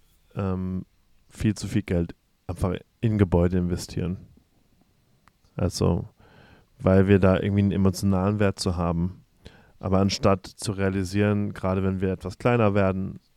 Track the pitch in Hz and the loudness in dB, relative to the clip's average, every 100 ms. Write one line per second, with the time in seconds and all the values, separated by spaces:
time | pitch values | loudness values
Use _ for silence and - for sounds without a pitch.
0 | _ _ _ - 98 92 92 92 - _ | _ _ _ -6 -4 -4 -4 -6 -10 _
1 | _ _ _ - 110 101 104 107 - 87 | _ _ _ -4 -2 -2 -2 -4 -2 -2
2 | 85 - _ _ - 87 95 90 - _ | -2 -6 _ _ -14 -4 -4 -4 -10 _
3 | 113 107 95 87 87 90 87 87 - - | -2 2 2 4 2 2 -2 -4 -6 -6
4 | 87 90 - _ _ _ _ _ _ _ | -6 -6 -12 _ _ _ _ _ _ _
5 | _ _ _ _ _ - 92 - 95 87 | _ _ _ _ _ -4 -4 0 0 0
6 | - _ - - - _ _ - - 95 | -4 _ -20 -20 -20 _ _ -4 2 4
7 | 95 101 95 95 101 101 98 87 95 92 | 6 6 6 2 0 0 2 2 0 0
8 | 98 95 95 104 101 - 98 87 85 85 | 0 0 0 0 0 -2 -4 -2 -2 -2
9 | 90 - _ _ - - _ _ 92 95 | -2 -6 _ _ -20 -20 _ _ -2 0
10 | 98 - 104 98 - - - 98 98 98 | 0 0 0 0 -4 -12 -8 -2 -2 -2
11 | 90 101 104 104 104 98 95 95 95 95 | -2 0 0 0 -4 -4 -4 -2 -2 -2
12 | 92 90 92 - 123 120 104 101 95 95 | -2 -4 -8 -4 0 2 2 2 0 0
13 | 95 - _ | -6 -10 _